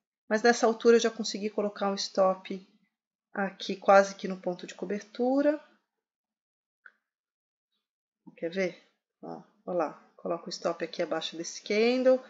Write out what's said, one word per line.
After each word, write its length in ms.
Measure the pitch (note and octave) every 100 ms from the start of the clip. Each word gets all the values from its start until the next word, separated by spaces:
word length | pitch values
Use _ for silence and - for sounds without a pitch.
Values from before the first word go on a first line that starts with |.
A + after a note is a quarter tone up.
| _ _ _
Mas 140 | G#3+
nessa 240 | A#3+ A#3+ A3+
altura 300 | A#3 A#3 A#3
eu 20 |
já 100 | A3+
consegui 400 | A3+ G#3+ G3 G#3
colocar 400 | G#3 G#3 - G3+
um 60 | G3
stop 680 | - - F#3+ F#3 - F#3+ - _ _ _ _ _ _ -
aqui 400 | G3 F#3+ - F#3
quase 400 | - G3 G3 G3
que 140 | F#3+
no 80 | F#3
ponto 280 | F#3 F3+ F#3
de 80 |
cobertura. 840 | - F#3 G3+ - - B3 C4+ D4 D4+ - _ _ _ _ _ _ _ _ _ _ _ - _ _ _ _ _ _ _ _ _ _ _ _ _ - -
Quer 120 | E3
ver? 320 | F#3 F#3 - _ _ _ _
Ó, 220 | E3 E3 - _ -
ó 80 |
lá, 200 | F3+ D#3 - _ _
coloco 320 | F#3+ E3+ -
o 20 |
stop 340 | - - E3+
aqui 180 | E3 -
abaixo 340 | D#3+ D#3+ - E3
desse 260 | E3+ -
candle, 600 | - G#3 A#3 B3+ B3+ B3+